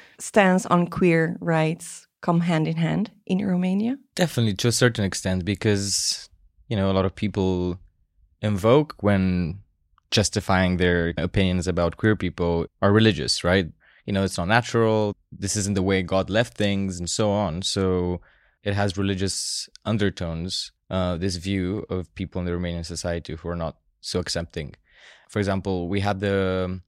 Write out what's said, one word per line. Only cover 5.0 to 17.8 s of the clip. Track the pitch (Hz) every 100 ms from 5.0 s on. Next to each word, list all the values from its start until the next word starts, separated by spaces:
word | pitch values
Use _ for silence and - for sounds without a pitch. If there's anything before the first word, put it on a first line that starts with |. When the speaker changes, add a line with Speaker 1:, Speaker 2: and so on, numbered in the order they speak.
Speaker 2:
extent, | 98 - 95 92
because, | 87 98 110 101 101 - - - - _ _ _ -
you | 107
know, | 98
a |
lot | 95
of | 95
people | - 104 101 92 90 90 90 - _ _ _ _ _
invoke | - 98 110 143 151 -
when | 101 98 95 90 82 95 - _ _ _ _
justifying | 113 101 107 - 92 92 90
their | 87 87 85 82
opinions | 92 104 95 90 90
about | 87 85 -
queer | 107 104
people | 90 - 87 85 - _
are | 101
religious, | 107 110 73 62 -
right? | 87 98 80 - _ _ -
You |
know, | 98
"It's | 95 -
not | 87
natural, | 117 - 117 113 110 104 - _
this | - 95
isn't | 104 98
the | 95
way | 95 95
God | 90 95 90
left | 107 123 -
things," | 101 98 95 87
and | 85
so | - 107
on. | 101 95 82
So | 104 101